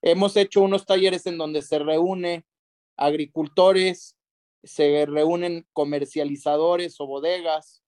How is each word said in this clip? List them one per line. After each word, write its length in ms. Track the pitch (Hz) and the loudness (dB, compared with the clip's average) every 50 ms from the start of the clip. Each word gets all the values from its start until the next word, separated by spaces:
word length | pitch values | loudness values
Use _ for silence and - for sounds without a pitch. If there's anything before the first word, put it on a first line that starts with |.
hemos 340 | - 170 170 185 196 202 - | 2 2 2 4 2 2 4
hecho 240 | 208 202 196 - 202 | 2 2 4 4 4
unos 240 | 196 190 196 190 190 | 4 4 2 -2 0
talleres 400 | - 196 190 190 190 185 170 - | 0 2 2 2 2 0 -2 -6
en 140 | 190 170 165 | -8 -6 -6
donde 240 | 160 151 151 151 | -6 -4 -4 -6
se 160 | 147 - 160 151 | -4 -2 -4 -2
reúne 680 | 147 151 156 160 175 185 190 185 175 175 175 170 _ _ _ _ _ _ _ _ _ _ _ - | 0 0 0 2 0 0 -2 -4 -4 -6 -6 -8 _ _ _ _ _ _ _ _ _ _ _ -2
agricultores, 1200 | 139 147 151 151 151 143 _ 160 156 147 _ - 185 190 196 190 185 185 180 - - - _ _ _ _ _ _ _ _ _ _ | -2 -2 -2 -2 -6 -6 _ -6 -6 -2 _ 4 4 6 4 4 2 0 -2 -4 -14 -20 _ _ _ _ _ _ _ _ _ _
se 440 | - - - - 151 143 147 147 147 | -20 -16 -2 0 2 2 2 2 0
reúnen 600 | 147 147 151 151 160 170 175 175 175 170 170 165 _ | 0 0 0 0 0 0 -2 -4 -6 -6 -8 -12 _
comercializadores 1300 | _ - 147 147 147 147 143 135 - 156 147 143 143 139 - 147 147 151 160 170 175 175 175 165 - _ | _ -4 -4 -2 -2 -6 -6 -6 -6 -6 -6 -6 -6 -6 -4 -2 0 0 0 0 0 0 -4 -8 -10 _
o 60 | 143 | -12
bodegas 760 | 135 139 139 143 165 180 180 170 165 156 156 151 _ _ _ _ | -10 -10 -6 -4 -4 -4 -4 -4 -4 -4 -4 -6 _ _ _ _